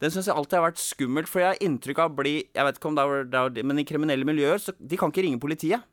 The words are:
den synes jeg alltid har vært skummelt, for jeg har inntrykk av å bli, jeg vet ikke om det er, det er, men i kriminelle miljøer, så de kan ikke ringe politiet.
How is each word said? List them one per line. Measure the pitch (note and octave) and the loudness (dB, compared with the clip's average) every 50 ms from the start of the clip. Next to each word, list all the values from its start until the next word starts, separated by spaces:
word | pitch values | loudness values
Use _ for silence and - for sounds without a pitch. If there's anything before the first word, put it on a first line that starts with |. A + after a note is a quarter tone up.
| D3 | -4
den | D#3 | -2
synes | D#3+ F#3+ F#3 | -2 -2 0
jeg | G3+ - | 0 0
alltid | D3+ C#3+ - F#3+ F3 | 0 0 2 2 2
har | E3 | 4
vært | E3+ E3 - - | 2 0 -2 -6
skummelt, | - - - C#3 B2 C3 D#3 D#3 - | -6 -4 -2 -2 0 0 -2 -2 -2
for | - F#3 F3+ | 0 2 2
jeg | F#3 F#3+ | 2 2
har | - - | 0 0
inntrykk | F3+ C#3+ A#2 - C3+ C#3+ D#3 E3 | 0 0 -2 -4 -2 0 2 0
av | E3 | 2
å | D3 C3+ | 0 0
bli, | C#3 C#3+ D3 D3+ - - | 0 0 0 -2 -4 -4
jeg | - - C#3 | 0 0 2
vet | C#3 C3+ - | 2 0 -2
ikke | - D#3 | -4 -2
om | D3+ C#3+ | 0 2
det | C#3 | 2
er, | C#3+ C#3 C#3 C3+ | 2 2 -2 -2
det | B2 C3 B2+ B2+ C3 A#2+ A2+ A#2 | 0 0 0 0 0 -2 -2 -2
er, | C#3 | 0
men | C#3+ D3 | 0 0
i | C#3+ | 0
kriminelle | - D#3 D3 D3+ D#3 C#3 C3 C3 | -2 -2 -2 0 0 0 0 0
miljøer, | D3 D#3 D3+ C#3 C#3+ D#3 - | 0 2 2 2 2 2 0
så | - - - | -2 -6 -12
de | - - C3+ E3+ F#3+ | -12 -8 -6 -2 0
kan | F#3+ D#3 D#3 | 0 0 2
ikke | F#3 F#3+ | 0 0
ringe | E3+ C3 A#2 | 0 0 -2
politiet. | C#3 D3 D#3+ D3+ - D#3 G3+ A#3+ - _ | -2 -4 -4 -2 0 0 0 -2 -2 _